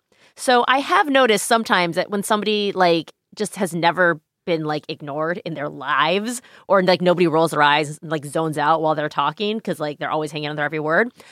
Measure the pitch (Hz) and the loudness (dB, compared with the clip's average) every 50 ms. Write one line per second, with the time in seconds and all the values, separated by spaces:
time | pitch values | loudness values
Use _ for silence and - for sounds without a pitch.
0 | _ _ _ _ _ _ _ - - - 247 240 - - 254 277 269 - 359 381 | _ _ _ _ _ _ _ -6 0 2 2 2 4 2 2 0 0 2 2 2
1 | 403 294 269 269 262 247 214 190 - - 240 226 220 - 233 185 175 170 160 180 | 2 2 4 4 4 4 4 0 2 0 0 0 2 2 0 2 2 0 0 -2
2 | - - 208 202 196 - 226 208 202 214 214 208 208 202 - 190 185 175 170 165 | -4 -2 -4 -6 -2 -2 -2 0 0 0 -2 0 -2 -2 0 2 4 4 4 2
3 | - - - _ _ _ - - 208 - - 185 208 165 165 170 160 170 170 175 | 0 -4 -12 _ _ _ -10 -8 -8 -8 -4 -4 -6 -4 -2 0 0 0 2 4
4 | 185 170 165 156 - _ _ _ _ 196 170 160 156 151 151 151 - - 160 - | 2 2 2 0 -6 _ _ _ _ -4 -2 -2 -2 -4 -4 -6 -6 -10 -12 -12
5 | 151 143 139 151 156 165 175 202 - 175 160 143 143 151 151 147 131 135 147 135 | -10 -8 -6 -4 -4 -4 -4 -6 -6 -8 -8 -6 -8 -8 -8 -8 -6 -2 0 2
6 | 147 160 180 202 214 233 247 233 - - - - _ - 190 196 185 180 180 170 | 2 2 2 0 -2 -4 -6 -8 -12 -16 -20 -18 _ 0 2 4 4 4 2 4
7 | 180 180 175 165 180 165 143 160 165 156 156 151 147 143 147 151 156 143 151 - | 4 2 4 4 4 4 4 4 2 2 2 4 4 4 4 4 2 -2 -6 -10
8 | - 156 160 156 135 147 135 165 160 160 147 147 147 147 165 160 160 156 156 156 | -8 -8 -6 -6 -6 -4 -4 -2 -2 -2 -2 0 2 2 2 2 2 0 0 0
9 | 151 151 - - 143 147 151 - 208 208 214 226 - 208 160 - 156 147 147 - | -2 -4 -2 -2 -2 -2 -2 -4 -4 -4 -4 -4 -6 -6 -6 -4 -6 -6 -6 -6
10 | 151 - - 156 156 147 151 151 151 147 151 151 147 147 151 156 147 151 160 180 | -6 -4 -2 -4 -4 -4 -6 -6 -6 -6 -4 -4 -4 -4 -4 -4 -2 0 2 2
11 | 226 247 - - - - | 0 0 -4 -10 -20 -20